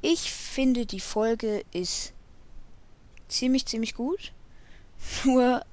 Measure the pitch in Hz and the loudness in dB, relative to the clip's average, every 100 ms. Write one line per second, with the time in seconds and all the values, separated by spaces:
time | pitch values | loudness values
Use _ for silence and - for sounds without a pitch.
0 | - 330 - - - - 262 240 190 196 | 2 2 0 -6 -6 2 2 4 0 -6
1 | - 214 220 226 226 208 - 175 180 - | -4 0 2 2 0 -2 -4 -6 -4 -4
2 | - - - - - - - - - - | -8 -14 -20 -20 -16 -16 -16 -18 -20 -20
3 | - - - - 254 262 - 226 226 - | -20 -20 -8 -2 2 2 2 -4 -4 -4
4 | 247 370 - - - - - - - - | -4 -4 -6 -16 -20 -20 -20 -20 -20 -10
5 | - - 262 254 247 247 - | -6 0 4 6 6 4 -2